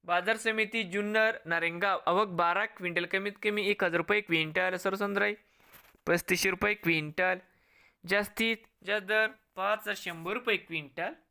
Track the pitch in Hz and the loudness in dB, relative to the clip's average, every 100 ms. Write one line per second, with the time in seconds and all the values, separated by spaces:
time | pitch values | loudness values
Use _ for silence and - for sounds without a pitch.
0 | 170 175 185 220 226 220 214 226 196 196 | 2 0 2 0 0 0 0 -2 -2 -2
1 | 208 214 220 226 - 170 170 170 196 185 | 0 4 2 2 -2 0 0 0 0 0
2 | - 180 208 175 170 180 214 - 180 175 | 2 2 2 2 2 2 -2 -4 -4 -2
3 | 175 190 202 202 214 208 196 208 185 170 | -2 -2 -4 -4 -2 0 0 2 2 0
4 | 165 208 202 165 156 170 185 180 196 190 | 2 0 2 0 0 0 0 0 -2 -2
5 | 202 202 208 208 _ _ _ - - _ | -2 0 0 -2 _ _ _ -20 -20 _
6 | - 170 - 175 190 185 208 208 170 160 | 0 0 2 0 2 0 0 0 2 0
7 | 151 151 180 185 - _ _ _ _ _ | 0 0 0 0 -6 _ _ _ _ _
8 | 170 196 202 - 226 220 - _ 185 208 | 0 0 0 0 0 0 -6 _ -4 -4
9 | 190 214 220 - _ - 190 214 208 196 | 0 2 2 -2 _ -4 -2 -2 -2 -8
10 | 190 165 165 233 247 196 - 165 143 - | -8 -8 -6 -4 -2 -2 -2 -10 -8 -8
11 | 180 320 _ | -8 -8 _